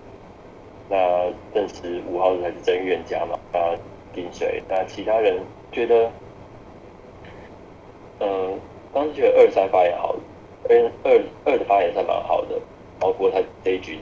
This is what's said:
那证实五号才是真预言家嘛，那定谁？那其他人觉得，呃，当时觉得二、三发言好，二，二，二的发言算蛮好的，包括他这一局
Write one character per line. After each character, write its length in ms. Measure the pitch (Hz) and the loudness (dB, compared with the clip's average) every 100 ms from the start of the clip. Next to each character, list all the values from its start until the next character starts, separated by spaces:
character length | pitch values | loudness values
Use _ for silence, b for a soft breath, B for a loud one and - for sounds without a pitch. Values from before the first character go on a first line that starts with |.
| - - - - - - - - - | -20 -20 -20 -20 -20 -20 -20 -20 -4
那 460 | 98 90 90 90 85 - | 0 2 0 -2 -6 -6
证 160 | 107 92 | -4 -4
实 320 | - 87 87 73 | -8 -10 -10 -6
五 120 | 87 | 0
号 180 | 92 90 | 0 0
才 100 | 87 | -4
是 40 | 85 | -4
真 140 | - 90 92 | -2 -2 -2
预 40 | |
言 140 | 85 82 | -4 -4
家 180 | 82 85 | -6 -6
嘛， 140 | 82 - | -8 -6
那 240 | 87 85 85 - - - | -2 -2 -4 -10 -20 -16
定 100 | - 87 | -14 -12
谁？ 300 | - - - - | -6 -6 -6 -4
那 140 | 95 | -4
其 200 | 92 - | -4 -8
他 160 | 98 110 | -2 0
人 220 | 104 92 - - - | 2 0 -8 -18 -12
觉 160 | - 117 | -6 2
得， 240 | 117 113 - - - - - - - - - - - - B B - - - - - - - | 2 2 -4 -20 -20 -20 -20 -20 -20 -20 -20 -20 -20 -20 B B -20 -20 -20 -20 -20 -20 -6
呃， 340 | 104 95 92 98 - - - | -4 -2 -4 -6 -12 -20 -6
当 100 | 139 151 | -4 -4
时 80 | 143 | 2
觉 80 | |
得 120 | 123 127 | 4 8
二、 140 | 113 | 6
三 180 | - 95 | 6 2
发 160 | 92 | 4
言 140 | 90 85 | 4 2
好， 180 | - - - - - - - | -4 -6 -10 -20 -20 -12 2
二， 220 | 120 117 - | 4 4 -2
二， 180 | 131 117 - - 143 | 2 2 2 -4 -2
二 120 | 165 | 0
的 80 | - | 2
发 160 | 101 | 2
言 100 | 87 | 2
算 140 | 101 - | -2 -2
蛮 100 | 87 | -2
好 220 | - 82 | 0 -2
的， 180 | - - - - - - | -2 -6 -8 -18 -20 -4
包 120 | 95 | -2
括 200 | - 95 | 0 0
他 100 | 92 90 - | 0 -4 -4
这 80 | 92 | -4
一 80 | 92 | -4
局 180 | - 80 | -6 -14